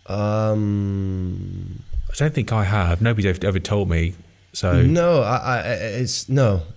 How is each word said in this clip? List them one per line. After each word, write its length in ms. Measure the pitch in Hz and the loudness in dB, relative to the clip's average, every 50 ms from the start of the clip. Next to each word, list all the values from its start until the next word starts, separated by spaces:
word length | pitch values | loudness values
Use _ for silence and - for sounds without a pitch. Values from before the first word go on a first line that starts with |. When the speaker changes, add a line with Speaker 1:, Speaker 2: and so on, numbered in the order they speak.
| - - 98 104 104 104 107 107 110 | -12 -8 -4 -2 0 0 0 0 2
Speaker 1:
um, 1400 | 107 107 107 107 101 101 101 101 98 98 98 98 95 95 92 92 90 92 92 92 92 92 92 92 92 92 101 - - - - - - | 2 2 0 0 0 0 0 0 -2 -2 -2 -2 -2 -4 -4 -4 -4 -6 -6 -8 -8 -10 -10 -10 -10 -12 -12 -10 -6 -4 -4 -4 -4
Speaker 2:
I 40 | - - | -2 0
don't 160 | 139 156 151 | 0 0 0
think 180 | 139 110 - | -2 -2 0
I 120 | 117 107 101 | 0 0 2
have. 380 | 95 104 104 92 85 87 85 | 2 2 2 2 2 2 2
Nobody's 240 | 110 117 117 107 98 98 87 85 | 2 2 2 2 2 0 0 0
ever, 100 | - 101 | 0 -2
ever 120 | 95 95 | -2 -2
told 300 | - - 107 104 98 90 | -2 -2 -2 0 0 0
me. 240 | 85 82 82 87 87 - - - - _ _ _ - | 0 0 0 -2 -4 -8 -16 -20 -20 _ _ _ -8
So 280 | - - 92 85 - 123 | -4 0 2 4 6 6
Speaker 1:
No, 380 | 135 160 170 170 175 170 143 | 6 4 4 4 4 4 4
I, 160 | 117 104 127 - - 123 123 113 | 2 2 0 -2 -2 -2 -2 -2
I, 20 | 80 110 120 | -2 -4 -4
it's, 560 | 85 101 113 101 120 127 104 - - - - | -4 -4 -6 -4 -4 -4 -2 -4 -6 -4 0
no, 340 | 131 143 131 110 98 87 80 - - | 2 2 4 4 2 0 -2 -6 -6